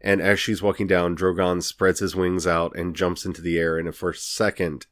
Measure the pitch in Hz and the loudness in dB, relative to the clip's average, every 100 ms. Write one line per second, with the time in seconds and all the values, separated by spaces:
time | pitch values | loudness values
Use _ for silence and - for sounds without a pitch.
0 | 101 98 92 98 - 98 101 92 98 92 | 0 2 4 2 0 0 0 0 2 2
1 | 87 85 92 87 90 90 - - 95 90 | 2 2 0 2 2 0 -4 0 2 2
2 | 95 92 90 92 87 85 85 87 87 82 | -2 0 0 2 2 0 0 -4 -6 0
3 | 90 87 95 80 85 85 82 82 82 - | -2 0 -6 -6 -2 0 0 0 -4 -4
4 | 90 - - - 107 - 87 71 - | -6 -6 -8 -2 -2 0 -4 -4 -14